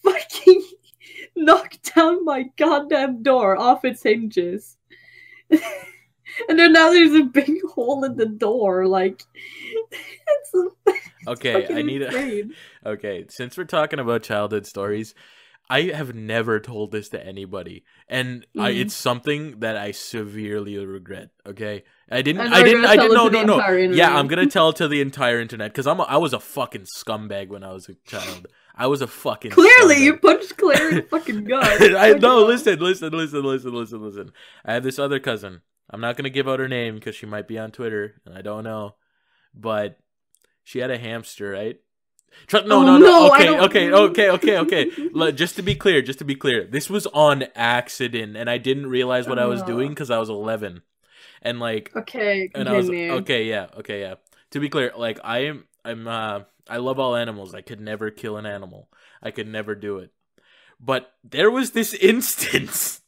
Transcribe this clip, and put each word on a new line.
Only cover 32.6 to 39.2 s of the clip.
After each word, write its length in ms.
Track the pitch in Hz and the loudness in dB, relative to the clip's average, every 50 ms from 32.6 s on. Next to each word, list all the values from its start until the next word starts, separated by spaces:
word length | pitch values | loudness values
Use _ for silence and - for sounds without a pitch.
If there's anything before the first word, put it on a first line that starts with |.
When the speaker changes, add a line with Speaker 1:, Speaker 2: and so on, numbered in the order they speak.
| - 220 185 151 | 2 0 0 0
Speaker 2:
listen, 320 | 170 180 190 185 160 156 | 0 -2 -2 -2 -6 -6
listen, 300 | 156 165 160 151 147 143 139 | -4 -4 -4 -4 -4 -4 -2
listen, 280 | 135 135 131 123 127 | -2 -4 -4 -6 -8
listen, 300 | 120 117 117 107 117 110 | -8 -8 -10 -10 -12 -14
listen. 300 | 107 107 101 101 95 - _ _ - - _ _ _ | -14 -14 -14 -14 -16 -16 _ _ -20 -20 _ _ _
I 80 | 104 113 | -6 -6
have 80 | 123 | -4
this 160 | 131 131 131 - | -4 -4 -4 -4
other 220 | 143 139 143 131 | -4 -4 -4 -4
cousin. 400 | - 139 117 104 101 98 92 85 _ _ _ _ _ _ | -4 -6 -8 -8 -10 -16 -18 -20 _ _ _ _ _ _
I'm 100 | - 107 | -14 -8
not 160 | 117 120 120 | -8 -8 -6
gonna 140 | 143 139 135 | -6 -8 -6
give 180 | 131 139 135 135 | -4 -4 -4 -2
out 120 | 131 131 | -4 -4
her 60 | 131 | -4
name 320 | 131 127 123 117 113 110 107 | -6 -6 -6 -6 -8 -10 -12
'cause 160 | - 113 104 | -14 -14 -14
she 120 | - - | -14 -16
might 200 | 107 104 104 101 | -12 -12 -12 -12
be 120 | - 110 110 | -10 -12 -12
on 120 | 110 110 | -12 -14
Twitter, 440 | - - 123 113 110 104 101 104 _ _ _ | -12 -10 -10 -8 -6 -6 -8 -8 _ _ _
and 100 | - 87 | -20 -20
I 40 | 95 | -16
don't 240 | 95 104 107 107 110 | -12 -12 -12 -10 -10
know. 320 | 113 110 107 104 101 _ _ _ _ _ _ | -10 -10 -10 -10 -12 _ _ _ _ _ _